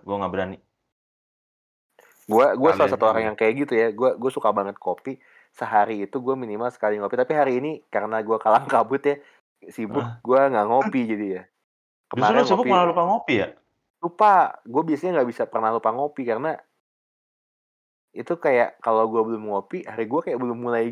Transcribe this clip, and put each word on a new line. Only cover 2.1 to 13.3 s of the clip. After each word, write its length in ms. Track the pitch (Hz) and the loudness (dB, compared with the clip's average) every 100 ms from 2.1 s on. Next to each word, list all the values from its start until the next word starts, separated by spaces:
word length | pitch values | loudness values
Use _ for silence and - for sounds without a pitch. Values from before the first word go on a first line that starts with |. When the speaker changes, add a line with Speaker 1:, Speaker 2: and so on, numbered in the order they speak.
| _ - | _ 0
Speaker 2:
Gua, 240 | 113 135 | 4 4
gua 160 | 104 143 | 4 2
Speaker 1:
Sekali 80 | - | 4
Speaker 2:
salah 80 | 143 | 2
Speaker 1:
aja 80 | |
Speaker 2:
satu 100 | 117 110 | 2 2
orang 140 | 110 110 | 2 -2
Speaker 1:
gua. 20 | |
Speaker 2:
yang 20 | 107 | 0
kayak 180 | 110 131 143 | 0 0 0
gitu 60 | |
ya. 140 | 117 113 | 0 0
Gua, 240 | 104 127 | 2 0
gua 160 | 107 127 | 0 -4
suka 240 | - 110 | -2 0
banget 240 | 104 98 98 | 0 -4 -6
kopi. 400 | - 87 - 131 _ _ _ | -8 -8 -8 -12 _ _ _
Sehari 560 | - 117 110 104 107 101 | -12 -2 0 0 -2 -6
itu 160 | 135 | -6
gua 160 | 123 135 | -4 -4
minimal 320 | 120 104 120 | -4 -6 -6
sekali 320 | - 107 107 | -4 -2 -2
ngopi. 160 | 101 120 | -2 -2
Tapi 140 | 127 | 0
hari 180 | 156 139 123 | 2 2 0
ini 240 | 147 156 - | -2 -8 -6
karena 320 | 104 104 110 | -4 -2 -4
gua 160 | 104 110 | -2 0
kalang 320 | 110 107 139 | 4 4 4
<laughs> 0 | |
kabut 320 | 120 110 139 | 0 2 0
ya, 160 | 143 143 - _ _ _ - | 0 -2 -6 _ _ _ -20
sibuk, 320 | - 107 143 117 | -12 -6 -6 -6
Speaker 1:
Heeh. 160 | 117 | -10
Speaker 2:
gua 240 | 117 131 139 | 0 2 4
nggak 200 | 120 104 | 2 2
ngopi 300 | 120 135 135 113 | 2 2 -2 -2
jadi 160 | 107 101 | -4 -4
ya. 160 | 92 - _ _ _ _ _ _ | -8 -10 _ _ _ _ _ _
Speaker 1:
Justru 0 | |
Speaker 2:
Kemarin 240 | - 208 226 | 0 2 4
Speaker 1:
lu 80 | - | 4
sibuk 160 | 190 | 2
Speaker 2:
ngopi. 80 | 247 | 4
Speaker 1:
malah 160 | 185 175 | 2 2
lupa 160 | 170 | 2
ngopi 320 | 175 226 - | 0 -2 0